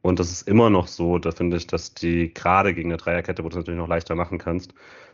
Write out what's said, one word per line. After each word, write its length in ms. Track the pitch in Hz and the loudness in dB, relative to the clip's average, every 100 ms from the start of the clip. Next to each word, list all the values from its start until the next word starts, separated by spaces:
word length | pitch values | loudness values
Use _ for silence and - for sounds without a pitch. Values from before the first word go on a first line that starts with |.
und 180 | 92 90 | 0 0
das 120 | 87 | 0
ist 160 | 90 - | -6 2
immer 220 | 107 117 | 6 6
noch 180 | 95 87 | 6 2
so, 320 | - 85 87 | -2 0 0
da 120 | 85 | -2
finde 260 | - 90 87 | -2 -2 -2
ich, 100 | - | -4
dass 260 | 87 - | -6 -8
die, 400 | - 85 85 82 | -6 -2 0 -2
gerade 400 | - 87 95 98 | -2 2 4 2
gegen 160 | 82 85 | 0 -4
eine 80 | 82 | -4
Dreierkette, 460 | - 87 85 87 | -2 -2 -4 -6
wo 60 | 82 | -6
du 40 | |
es 40 | 87 | -6
natürlich 220 | 82 85 | -6 -6
noch 80 | 85 | -2
leichter 280 | 85 - 85 | -2 -2 -4
machen 220 | 87 87 | -4 -6
kannst, 360 | - 85 - - - - - | -4 -6 -6 -18 -20 -20 -20